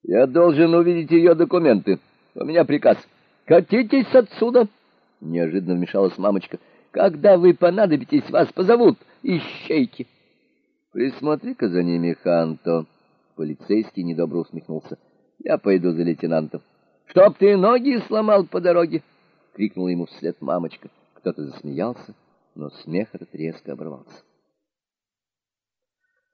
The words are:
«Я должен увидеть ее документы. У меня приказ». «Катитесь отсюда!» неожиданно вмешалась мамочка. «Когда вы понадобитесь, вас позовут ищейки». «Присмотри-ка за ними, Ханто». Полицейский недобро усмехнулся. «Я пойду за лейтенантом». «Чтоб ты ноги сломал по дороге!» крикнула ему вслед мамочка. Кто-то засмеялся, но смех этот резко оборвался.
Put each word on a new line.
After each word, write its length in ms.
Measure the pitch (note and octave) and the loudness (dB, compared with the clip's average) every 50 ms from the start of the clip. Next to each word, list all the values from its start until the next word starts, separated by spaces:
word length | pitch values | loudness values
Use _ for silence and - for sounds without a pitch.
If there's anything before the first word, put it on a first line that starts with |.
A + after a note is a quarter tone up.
| - | -6
«Я 220 | - F2 A2 C#3 | -2 2 2 2
должен 480 | C3 B2+ E3 F3 F3 D3 C#3+ E3+ E3 E3 | 2 4 4 4 4 4 4 4 4 4
увидеть 380 | E3+ E3+ F3 F3 E3+ D#3+ C#3+ | 2 2 2 0 -2 -2 2
ее 240 | E3 E3 E3+ F3 E3 | 2 4 6 6 4
документы. 640 | D#3 E3+ - - F3 E3+ C#3+ A2+ F#2+ - G2+ F#2 - _ _ _ _ _ _ - | 4 2 0 0 0 2 2 2 2 2 -2 -4 -4 _ _ _ _ _ _ -12
У 120 | - - | -10 -8
меня 200 | C#3 D#3+ E3+ D3+ | -4 0 0 0
приказ». 320 | - C#3+ C#3 - C3 G#2 - - _ _ _ _ _ _ _ _ | 0 0 0 2 2 0 0 -2 _ _ _ _ _ _ _ _
«Катитесь 680 | - D#3 F3 F3 - G#3 A#3 B3+ G#3 D4 C4+ A3 - - | 2 2 2 2 2 0 -2 0 0 0 0 0 2 4
отсюда!» 540 | B3+ A#3 - - - A3 A#3+ B3 B3 A3+ G#3 _ _ _ _ _ _ _ _ _ _ | 2 2 2 0 -4 -2 2 2 2 2 0 _ _ _ _ _ _ _ _ _ _
неожиданно 540 | - D#2+ E2 E2+ E2+ D#2+ E2 G2 F2+ E2+ F2+ | -12 -6 -4 -2 -2 -2 -2 -4 -4 -2 -2
вмешалась 420 | F2 F2 - - G2 G2 F#2 - - | -4 -4 -2 0 0 0 0 0 -2
мамочка. 420 | F#2 G#2 G2+ F#2+ - - - - _ _ _ _ _ _ | -2 -2 -2 -2 -4 -8 -16 -18 _ _ _ _ _ _
«Когда 460 | - - - G3 D#3+ D3 C#3+ G3+ F#3+ F3 | -2 0 0 0 0 2 4 4 4 6
вы 160 | F3 F3+ E3+ | 6 4 4
понадобитесь, 760 | - F3 E3+ F3+ G#3 G#3+ F#3 D3+ D3 - - D3+ C#3+ - - | 4 2 0 2 2 0 0 0 -2 -4 -2 -4 -4 -2 -2
вас 220 | - D#3 E3 - - | -2 -2 -2 -2 -2
позовут 440 | - F#3 F#3 A#3 A#3+ A#3+ F3+ A2+ - _ _ _ _ | -4 0 2 2 4 4 4 2 0 _ _ _ _
ищейки». 880 | - - F#3 D#3 - - - - - - D#3 D#3 B2+ - _ - C3 _ _ _ _ _ _ _ _ _ _ _ _ _ _ _ _ _ | -6 -4 -4 -4 -4 -8 -16 -14 -8 -4 -2 -2 -2 -2 _ -12 -18 _ _ _ _ _ _ _ _ _ _ _ _ _ _ _ _ _
«Присмотри-ка 760 | - G#2+ A#2+ C3+ B2+ - C#3 D3+ D3+ C3+ - A#3+ C4 - - G2 | -8 -6 -6 -6 -6 -6 -4 -4 -4 -4 -6 -10 -10 -6 -6 -4
за 160 | E2+ F2+ F2 | -2 -2 -2
ними, 300 | F2 E2+ E2+ E2+ E2+ E2 | -2 -2 -2 -2 -4 -4
Ханто». 720 | - - F2+ E2+ E2+ E2 D#2+ D#2+ - - E2 E2 E2 D#2 - _ _ _ _ _ _ _ _ _ | -4 -2 -2 0 0 0 -2 -4 -6 -4 -4 -4 -4 -4 -8 _ _ _ _ _ _ _ _ _
Полицейский 680 | - D#2 D2+ D2 - - - G2+ A2 A2 - - G2 F2 | -12 -10 -10 -10 -10 -6 -4 -2 -2 -2 -4 -8 -10 -8
недобро 360 | E2+ E2 D#2+ E2+ D#2 D#2+ E2+ | -6 -4 -4 -4 -4 -4 -6
усмехнулся. 580 | D#2+ _ - E2 - - D#2+ D#2 - - - - _ _ _ _ _ _ _ - | -8 _ -12 -18 -14 -12 -12 -12 -12 -14 -18 -20 _ _ _ _ _ _ _ -12
«Я 180 | - - - - | -6 -4 -4 -2
пойду 340 | - G2+ G2 F#2 E2+ F2+ | 0 0 0 0 0 0
за 120 | E2 D#2+ F2 | -2 -2 -2
лейтенантом». 580 | F2 D#2+ - - E2 E2 D#2+ D#2 D2 - D2+ _ _ _ _ _ _ _ _ _ | -4 -4 -4 -4 -2 -2 -2 -4 -4 -10 -16 _ _ _ _ _ _ _ _ _
«Чтоб 320 | - - F3+ F#3+ G#3 - - | -2 4 6 6 6 6 4
ты 200 | F#3+ G3+ G#3 F#3+ | 2 4 4 4
ноги 420 | F3+ A3 B3 B3+ A#3 C#4 B3+ A3+ - - | 4 2 2 2 0 0 -2 -2 -4 -4
сломал 380 | A3 G#3+ G#3+ G#3+ G#3+ G3+ F3 | -4 -2 2 2 2 2 2
по 160 | - - F#3 | 0 -4 -4
дороге!» 420 | F3 F3+ E3+ E3+ F3 D#3+ E3 D#3 - _ _ _ _ _ _ _ _ _ _ | 0 0 2 2 2 0 -2 -6 -10 _ _ _ _ _ _ _ _ _ _
крикнула 360 | - G#2 G#2 - F#2 F#2 F2+ | -6 -6 -6 -4 -4 -4 -4
ему 160 | F2+ F2 E2+ | -4 -4 -6
вслед 360 | - - - - E2 E2+ - | -8 -10 -10 -8 -8 -8 -8
мамочка. 480 | D2 C2+ E2 F2+ E2+ D#2+ - - - - _ _ _ _ _ | -6 -6 -6 -4 -6 -8 -12 -14 -20 -20 _ _ _ _ _
Кто-то 280 | _ - F#2 D#2 - D2 | _ -8 -8 -8 -8 -10
засмеялся, 720 | C#2 C2+ - - D2 C#2 D2+ F#2+ A#2+ B2 - - - G#2 _ _ _ _ _ _ _ _ | -14 -14 -16 -14 -12 -8 -8 -8 -8 -8 -12 -16 -20 -20 _ _ _ _ _ _ _ _
но 140 | D#2+ D2+ D2 | -16 -16 -16
смех 400 | - - - D#2 D#2+ F#2 A2 - - | -18 -18 -14 -8 -6 -6 -6 -8 -10
этот 200 | F2+ - - - | -20 -20 -18 -16
резко 400 | D2+ D#2 E2 D#2+ - - - C2+ | -12 -10 -12 -12 -12 -14 -16 -16
оборвался. 500 | - D#2 D#2+ C#2+ C2+ - _ - - _ _ _ _ _ _ _ _ _ _ _ _ _ _ _ _ _ _ _ _ _ _ _ _ _ _ _ _ _ _ _ _ _ _ _ _ _ _ _ _ _ _ | -14 -14 -16 -16 -18 -20 _ -20 -20 _ _ _ _ _ _ _ _ _ _ _ _ _ _ _ _ _ _ _ _ _ _ _ _ _ _ _ _ _ _ _ _ _ _ _ _ _ _ _ _ _ _